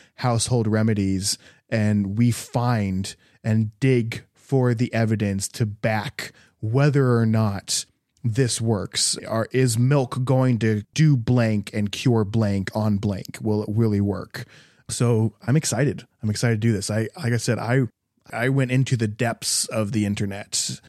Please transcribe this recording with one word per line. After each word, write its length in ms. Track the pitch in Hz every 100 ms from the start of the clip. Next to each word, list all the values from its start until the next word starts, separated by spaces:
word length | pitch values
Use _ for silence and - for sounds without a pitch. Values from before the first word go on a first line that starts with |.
| _ -
household 520 | 127 117 - 123 110
remedies 720 | 110 113 104 98 95 98 - - _ _
and 480 | 113 107 104 98 104
we 140 | 120
find 840 | 110 - 117 120 117 101 95 98 - _ _
and 340 | 113 110 107 -
dig 440 | 135 123 113 - -
for 400 | _ - 139 123
the 200 | 113 123
evidence 540 | 113 113 107 104 98 -
to 180 | - 110
back 680 | 101 113 110 101 - - - _ _
whether 560 | 110 127 147 139 131 117
or 80 | 113
not 600 | 110 107 98 - - - _ _ _
this 380 | 120 107 127 -
works. 560 | 113 107 90 - - - -
Are, 200 | 110 110
is 260 | 127 127 113
milk 460 | 123 143 120 131
going 360 | 127 131 127 117
to 240 | 113 107 -
do 240 | - 156 135
blank 540 | 110 123 113 107 101
and 180 | 110 104
cure 320 | - 131 117
blank 460 | 101 113 104 98 95 110
on 220 | 107 98
blank? 420 | 104 98 - -
Will 220 | 110 107
it 60 | 107
really 280 | 107 113 101
work? 440 | 101 95 - - - - - _ -
So 440 | - 120 113 110 - -
I'm 120 | 147
excited. 480 | - 107 143 92 - _
I'm 80 | 110
excited 320 | 104 123 113
to 60 | 117
do 40 |
this. 160 | 104 -
I, 180 | 107 110 -
like 160 | 117
I 40 | 120
said, 200 | - 110
I, 300 | 110 131 120 - _ _ _
I 160 | 117 123
went 220 | 135 127
into 240 | 127 131 117
the 120 | 110
depths 580 | 107 117 113 - - -
of 260 | 117 101
the 140 | 107 101
internet, 760 | 104 101 98 - - - 127